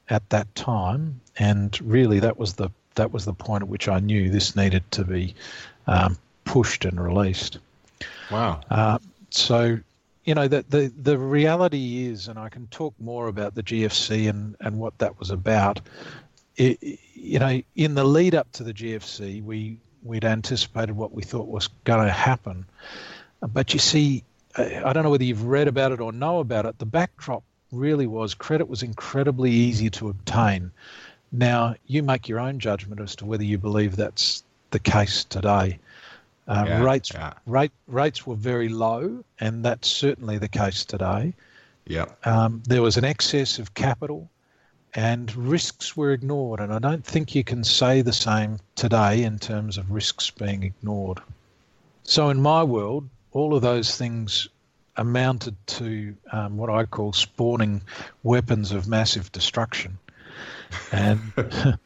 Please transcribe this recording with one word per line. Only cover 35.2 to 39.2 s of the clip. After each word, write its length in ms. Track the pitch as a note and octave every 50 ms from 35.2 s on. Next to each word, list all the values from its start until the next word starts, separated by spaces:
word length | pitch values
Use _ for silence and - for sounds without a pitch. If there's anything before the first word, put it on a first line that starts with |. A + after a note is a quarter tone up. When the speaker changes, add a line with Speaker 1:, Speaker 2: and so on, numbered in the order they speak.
| -
Speaker 1:
today. 540 | - - F#2+ F#2 G#2 G2+ G2+ F#2+ F#2+ F#2 - _ _ - - - - - - _ _ _ _ _
Uh, 180 | - A2 G#2 G#2
Speaker 2:
Yeah, 160 | F#2+ E2+ A2+ A#2+
Speaker 1:
rates, 280 | C3 C3+ C3+ - - -
Speaker 2:
yeah. 180 | E2 D#2+ D2+ - - -
Speaker 1:
rate, 260 | - A#2 C3 C#3+ D3+ _ _ _ -
rates 380 | B2+ B2 C#3+ D#3 - - -
were 100 | C3+ A#2+
very 320 | G#2+ G#2 B2+ B2 A#2+ A#2 A2+
low, 560 | A2+ A2+ A2+ A2+ A2+ A#2 D3 F#3+ A#3 B3+